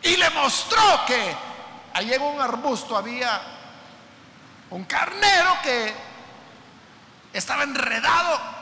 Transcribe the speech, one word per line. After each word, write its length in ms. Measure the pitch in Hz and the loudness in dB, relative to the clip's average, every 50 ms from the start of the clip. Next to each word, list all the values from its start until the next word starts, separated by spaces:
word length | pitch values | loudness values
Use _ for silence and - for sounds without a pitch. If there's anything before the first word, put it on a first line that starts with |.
Y 160 | - 339 349 370 | 2 2 4 4
le 120 | 359 330 | 4 2
mostró 720 | 320 - 277 269 - - - - 453 453 440 415 349 - - | 2 2 0 2 0 0 -2 0 4 6 8 8 6 6 4
que 300 | - 247 240 214 185 156 - - - - - - - - - - - - | 0 0 0 0 -2 -4 -6 -10 -14 -14 -16 -16 -18 -18 -20 -20 -8 -6
ahí 180 | 175 196 226 | -4 -2 0
en 100 | 247 269 | 0 0
un 200 | 277 294 294 294 | 0 -2 -2 -2
arbusto 560 | 277 240 220 233 262 294 254 - - - 233 208 | -2 -2 -2 -2 0 -2 -2 -2 -4 -4 -4 -4
había 440 | 196 226 240 247 247 240 220 190 - - - - - - - - - - - - - - - - - - - - - - - - - - | -4 -4 -6 -4 -2 -2 -2 -2 -4 -10 -16 -18 -20 -20 -20 -20 -20 -20 -20 -20 -20 -20 -20 -20 -20 -20 -20 -20 -20 -20 -20 -20 -20 -14
un 120 | 185 180 190 | -12 -12 -10
carnero 760 | - 269 - - - 370 403 415 415 403 359 349 370 370 - - | -4 -2 -2 -2 -2 -2 0 2 4 4 4 4 4 2 2 0
que 320 | 294 254 240 226 214 214 - - - - - - - - - - - - - - - - - - - - - - - - - - - - | -2 0 0 -2 -4 -6 -8 -14 -18 -18 -20 -20 -20 -20 -20 -20 -20 -20 -20 -20 -20 -20 -20 -20 -20 -20 -20 -20 -20 -20 -20 -20 -12 -8
estaba 300 | 196 - - 262 277 285 | -8 -6 -4 -2 -2 -2
enredado. 760 | 285 269 262 247 233 226 226 240 302 339 339 349 349 320 277 - - - - | -4 -2 -4 -4 -2 -2 -2 2 2 2 2 2 2 0 -2 -2 -6 -12 -14